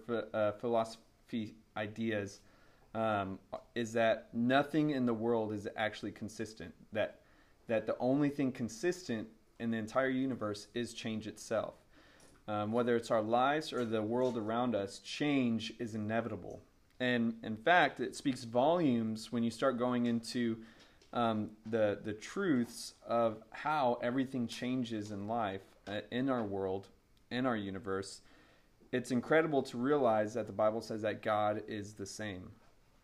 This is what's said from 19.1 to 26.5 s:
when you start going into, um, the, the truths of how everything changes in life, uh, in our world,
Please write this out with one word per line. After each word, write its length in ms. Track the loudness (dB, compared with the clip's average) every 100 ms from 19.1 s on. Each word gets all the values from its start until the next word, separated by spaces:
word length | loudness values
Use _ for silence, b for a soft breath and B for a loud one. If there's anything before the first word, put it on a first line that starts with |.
| -4 -4
when 120 | -2
you 60 | -2
start 280 | 2 0 2
going 300 | 2 2 2
into, 500 | 0 -2 -2 0 -2 B B B B B
um, 380 | 0 2 2 -2 -8 -2
the, 340 | 2 2 0
the 100 | -4
truths 840 | -8 -6 -2 2 2 2 -4 -14 -12 -2
of 360 | 2 2 0 -12
how 480 | -6 0 2 2 2
everything 460 | 0 0 0 -2 -2
changes 640 | -4 -2 -2 -2 -4 -4
in 160 | -6 -4
life, 340 | -2 -2 -4 -10 -16 -8
uh, 140 | -8 -4
in 180 | -2 0
our 140 | 0
world, 440 | 0